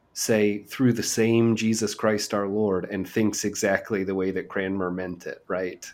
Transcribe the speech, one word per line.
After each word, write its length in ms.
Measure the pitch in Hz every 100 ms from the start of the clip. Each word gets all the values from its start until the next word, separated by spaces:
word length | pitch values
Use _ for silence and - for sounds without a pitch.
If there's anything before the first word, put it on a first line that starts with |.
| _
say, 500 | - - 110 104 104
"Through 300 | - - 127
the 100 | 117
same 520 | - - 113 117 117 110
Jesus 380 | 113 110 107
Christ 400 | - 110 104 -
our 140 | 104 101
Lord," 380 | 107 104 92 87
and 180 | 98 92
thinks 380 | 117 107 104 104
exactly 580 | - 101 98 - 104
the 120 | 95 95
way 160 | 95
that 180 | 92 90
Cranmer 400 | 101 95 98 90
meant 380 | 90 90 87 78
it, 160 | - -
right? 380 | 92 92 - -